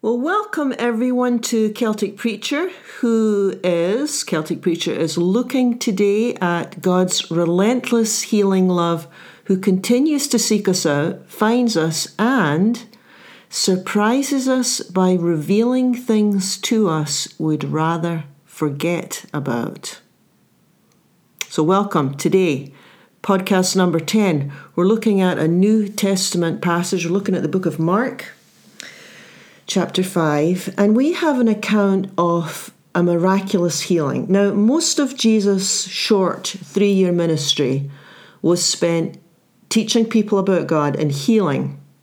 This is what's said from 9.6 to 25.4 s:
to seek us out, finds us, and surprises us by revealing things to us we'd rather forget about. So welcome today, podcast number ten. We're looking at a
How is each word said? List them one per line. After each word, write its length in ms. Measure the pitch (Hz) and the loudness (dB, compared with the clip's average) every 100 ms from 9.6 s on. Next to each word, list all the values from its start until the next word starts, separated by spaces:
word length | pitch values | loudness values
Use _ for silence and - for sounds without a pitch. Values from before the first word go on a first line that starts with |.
| 190 185 190 247 302 294 285 | 2 0 2 2 2 0 0
to 100 | 240 | -2
seek 300 | - 214 208 | 0 0 0
us 180 | 185 165 | 0 0
out, 440 | 143 160 185 - | 0 0 -4 -14
finds 480 | - 214 240 240 202 | -2 0 2 2 0
us, 360 | 160 160 - - | 0 -2 -8 -2
and 680 | 220 262 160 151 214 233 - - _ - - - _ | 0 2 0 2 0 0 -8 -20 _ -20 -20 -20 _
surprises 1000 | - - 185 185 208 208 254 269 277 262 | -4 0 0 0 0 2 0 0 -2 0
us 320 | 262 247 - | 0 0 -4
by 320 | - 185 185 | -4 0 2
revealing 840 | 185 170 165 147 202 233 254 254 240 | 2 0 -2 0 2 2 2 0 -2
things 640 | - 214 208 202 185 - | 0 2 2 0 -2 -6
to 320 | - 226 208 | -2 2 2
us 400 | 160 147 - - - | 0 -2 -4 -8 -4
we'd 240 | 160 156 | -2 -2
rather 640 | 139 147 160 165 170 165 147 - | -2 -2 0 -2 -2 -6 -8 -18
forget 800 | _ - 151 139 170 175 - - - | _ -4 -4 -2 -4 -4 -6 -12 -8
about. 680 | 151 139 117 - - - - _ _ _ _ _ _ _ _ _ _ _ _ _ _ - | -6 -4 -4 -6 -8 -14 -16 _ _ _ _ _ _ _ _ _ _ _ _ _ _ -8
So 160 | - | -2
welcome 520 | 156 196 202 175 139 139 | 2 2 2 0 -2 -2
today, 580 | 180 190 180 139 - - - - _ _ | 0 2 2 -2 -6 -18 -20 -20 _ _
podcast 520 | - 190 190 190 185 | 0 0 2 2 2
number 280 | 190 180 165 | 2 2 2
ten. 500 | 156 214 202 151 143 - - - | 0 2 2 0 -2 -10 -10 0
We're 80 | |
looking 380 | 185 220 220 196 | 2 2 2 2
at 180 | 185 | 2
a 80 | 170 | 2